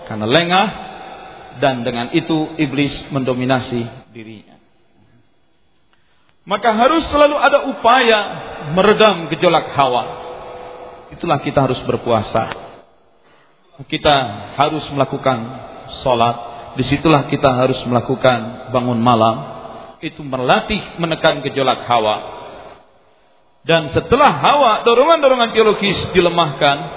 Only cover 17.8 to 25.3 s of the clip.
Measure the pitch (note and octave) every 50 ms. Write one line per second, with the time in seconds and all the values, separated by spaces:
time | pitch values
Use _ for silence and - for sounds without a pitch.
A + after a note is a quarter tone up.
17.8 | - A#2+ B2 A#2+ - - C3 - - B2+ B2 A#2 A2+ A#2 - - - - A#2 B2
18.8 | A#2+ B2 A#2+ A2+ A2+ B2 A#2+ A2 A2 A2+ A2 C#3+ D3 - - - - - - -
19.8 | - - - _ - D#3 - - D3+ C#3 B2+ C3 B2 C3 E3+ G#3+ G#3+ - G#3+ F#3+
20.8 | - - - E3 E3+ E3 D#3+ - - D#3+ D3 C#3+ C3+ C#3+ - C3+ C3+ B2+ A#2+ A#2
21.8 | - A#2+ A#2+ A#2 A2 G#2+ G#2+ G2 - - - - - - - - - - - -
22.8 | _ _ _ _ _ _ _ _ _ _ _ _ _ _ _ _ _ C#3+ E3 E3
23.8 | D#3 C#3+ - E3 - - A#3 C4+ D4 A#3+ E3 C#3 C#3 G3 C4+ D4 C4+ A3+ G#3+ -
24.8 | - A#3 A#3 A#3 C4+ E4 E4 D#4+ C#4+ C4